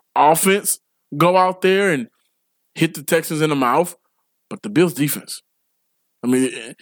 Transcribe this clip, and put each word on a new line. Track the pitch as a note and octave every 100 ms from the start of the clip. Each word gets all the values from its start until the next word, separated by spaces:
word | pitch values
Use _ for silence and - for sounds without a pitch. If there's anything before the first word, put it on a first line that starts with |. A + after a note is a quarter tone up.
| _ -
offense | C#3+ E3 F#3+ G3+ G#3+ - _ _ _ D3
go | E3+ F#3
out | F#3 F#3
there | F#3+ F#3+ G3+
and | D3+ A2+ _ _ _ _ _ _ -
hit | E3
the | E3+
Texans | C#3 E3 D#3+ D#3
in | D#3
the | C#3+
mouth, | B2 C3+ F3 - _ _ _ _ -
but | G#2
the | -
Bills | A2 F3
defense. | C#3 C#3+ G#2 - - _ _ _ _ _ _ _ _
I | A#2+
mean, | B2+ C3 A#2 A2+ -